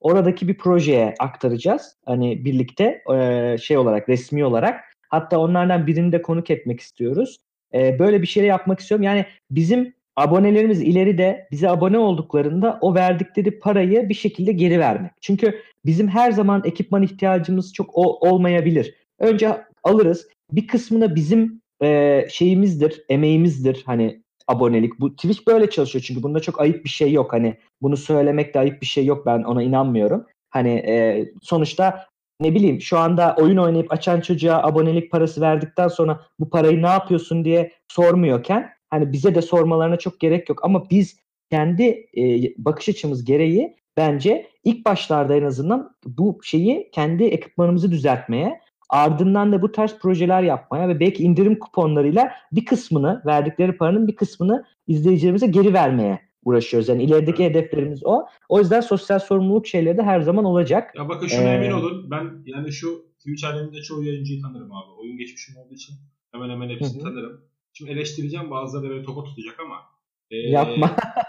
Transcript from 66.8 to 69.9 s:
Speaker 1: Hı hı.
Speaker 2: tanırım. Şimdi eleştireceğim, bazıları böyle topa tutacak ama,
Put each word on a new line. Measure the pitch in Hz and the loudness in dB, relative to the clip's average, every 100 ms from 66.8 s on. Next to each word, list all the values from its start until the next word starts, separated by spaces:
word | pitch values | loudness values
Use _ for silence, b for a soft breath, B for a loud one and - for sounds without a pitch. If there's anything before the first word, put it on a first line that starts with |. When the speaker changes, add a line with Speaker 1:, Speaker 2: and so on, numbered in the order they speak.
| 143 139 | -10 -10
Speaker 1:
Hı | |
hı. | |
Speaker 2:
tanırım. | 165 247 117 - _ _ _ | -12 -14 -16 -18 _ _ _
Şimdi | - 143 | -20 -14
eleştireceğim, | 143 147 - 143 170 160 | -12 -10 -10 -10 -10 -10
bazıları | 131 131 139 135 | -12 -10 -10 -10
böyle | 135 | -12
topa | 135 143 | -12 -14
tutacak | 139 - 110 - | -16 -16 -18 -18
ama, | 160 - - | -18 -20 -20